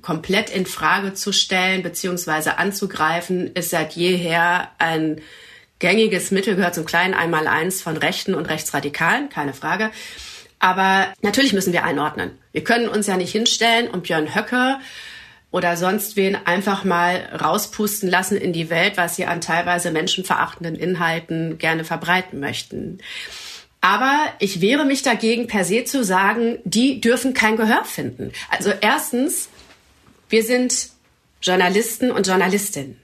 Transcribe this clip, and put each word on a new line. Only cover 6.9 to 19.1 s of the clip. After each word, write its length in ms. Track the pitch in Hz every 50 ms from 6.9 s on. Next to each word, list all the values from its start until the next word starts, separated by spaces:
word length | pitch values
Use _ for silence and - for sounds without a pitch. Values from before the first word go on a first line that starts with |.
| - 170 180 185 190
Einmaleins 680 | - 156 170 165 156 156 - 98 151 160 185 185 -
von 140 | - 165 160
Rechten 400 | 156 143 160 190 - - - 185
und 140 | 151 - -
Rechtsradikalen, 800 | 156 156 - - - 143 139 143 143 - 165 170 208 254 285 277
keine 240 | - - 147 139 131
Frage. 360 | - - 151 175 196 220 220 214 - - - - - - - - - - - _ _
Aber 480 | - 185 185 190 190 190 190 196 190 185 - _
natürlich 320 | - 208 208 262 277 269 202
müssen 180 | 190 185 180
wir 140 | 175 - -
einordnen. 460 | 170 127 147 147 151 151 - - - - - _ _
Wir 140 | _ 151 151
können 240 | - 233 240 240 208
uns 180 | - 214 208
ja 80 | 208 190
nicht 160 | 185 175 -
hinstellen 560 | - 214 226 233 - - 226 233 226 226 240
und 160 | - - 185 165
Björn 320 | - 170 160 151 151 -
Höcke 440 | 202 220 - 247 254 254 262 269 269 - - - - - - - - - - - - _ _
oder 280 | - 180 175 175 175
sonst 400 | 170 175 185 190 214 208 - -
wen 180 | 202 190 190 196
einfach 480 | - - - 175 190 196 214 196 190 -
mal 460 | 190 175 175 175 175 180 185 - - - 156
rauspusten 680 | 151 151 170 208 - - - - 214 208 208 - - 180
lassen 260 | 175 180 190 - 208
in 160 | - - 185
die 180 | 170 165 165 160
Welt, 280 | 170 165 175 208 196
was 180 | - 175 170